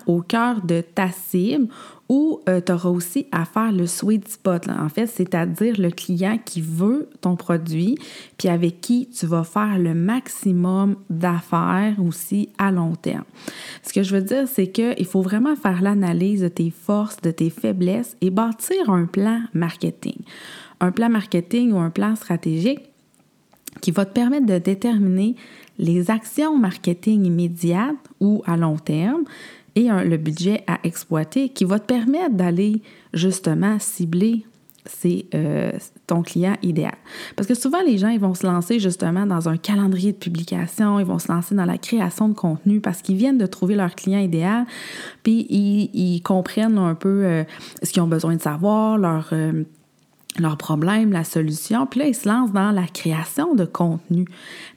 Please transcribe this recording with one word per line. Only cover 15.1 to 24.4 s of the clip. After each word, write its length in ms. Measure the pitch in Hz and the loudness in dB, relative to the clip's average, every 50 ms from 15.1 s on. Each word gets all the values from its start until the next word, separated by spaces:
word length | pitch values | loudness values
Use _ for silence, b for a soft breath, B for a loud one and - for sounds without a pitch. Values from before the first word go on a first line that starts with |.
| - 190 | 0 0
vraiment 340 | 185 185 208 214 247 302 302 | 2 2 2 2 2 2 2
faire 240 | - - 196 185 175 | 0 0 0 0 2
l'analyse 600 | 190 202 208 202 190 175 170 170 185 196 214 196 | 2 2 2 2 2 2 2 2 2 2 2 2
de 60 | 180 | 0
tes 220 | 170 175 - 165 165 | 0 0 0 -2 -2
forces, 500 | 160 - - - 208 208 208 208 - - | -4 -4 -2 0 0 0 0 -2 -4 -4
de 100 | - 165 | -4 -2
tes 180 | 160 - 160 165 | 0 0 -2 -2
faiblesses 640 | - - - 220 202 185 180 180 196 240 240 - - - | -2 -2 -2 -2 0 0 0 0 0 -2 -4 -6 -6 -2
et 80 | 180 185 | -2 0
bâtir 600 | 185 214 226 226 220 - - - 370 381 330 214 | 2 0 0 0 -2 -4 -4 -2 -2 0 2 2
un 180 | 185 175 170 | 2 2 2
plan 340 | 170 - 196 202 220 226 233 233 - - | 0 0 0 0 2 0 -2 -2 -4 -2
marketing. 640 | 165 170 165 - - 170 165 - - - - - - - B B B B B B B B B B B | -2 -2 -2 -4 -4 -4 -6 -4 -6 -8 -10 -10 -10 -14 B B B B B B B B B B B
Un 120 | 180 180 | 0 0
plan 180 | 175 214 233 233 | 2 2 2 2
marketing 640 | 226 214 196 - - 170 170 - 233 240 247 240 208 | 2 2 0 0 -2 -2 0 0 0 2 2 2 2
ou 60 | 180 | 2
un 100 | 165 165 | 0 0
plan 260 | 165 196 202 214 220 | 0 0 0 0 -2
stratégique 680 | 214 - - 175 165 - 170 160 160 175 247 285 285 - - _ _ _ _ _ _ _ _ _ _ _ _ _ _ _ - - - | -2 -2 -4 -4 -2 -2 -2 -2 0 0 0 -2 -2 -8 -16 _ _ _ _ _ _ _ _ _ _ _ _ _ _ _ -20 -16 -6
qui 100 | - 185 | -2 -2
va 140 | 156 196 196 | 0 0 0
te 80 | 196 - | 0 0
permettre 320 | 240 240 247 285 294 | 2 2 2 2 2